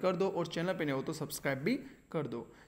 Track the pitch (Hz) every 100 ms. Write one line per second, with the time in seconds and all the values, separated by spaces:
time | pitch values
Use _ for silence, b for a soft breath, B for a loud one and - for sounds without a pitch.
0 | 185 180 190 185 165 170 175 185 151 135
1 | 135 151 143 - 147 135 160 262 B B
2 | - 165 143 120 - B